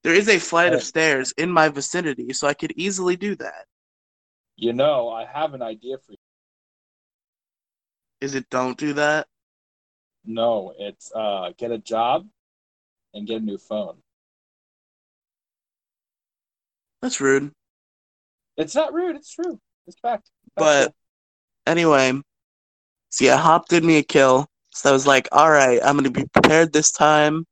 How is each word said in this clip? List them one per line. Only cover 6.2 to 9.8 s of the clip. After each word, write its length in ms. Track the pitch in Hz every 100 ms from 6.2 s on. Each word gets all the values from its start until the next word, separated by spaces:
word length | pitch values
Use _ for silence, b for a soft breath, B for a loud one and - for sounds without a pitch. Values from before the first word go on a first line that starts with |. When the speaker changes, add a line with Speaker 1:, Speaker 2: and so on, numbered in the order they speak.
| _ _ _ _ _ _ _ _ _ _ _ _ _ _ _ _ _ _ _ _
Speaker 1:
Is 120 | 139
it 140 | 135 123
don't 280 | 127 127 127
do 160 | 151
that? 340 | 143 147 151 - _ _ _ _ _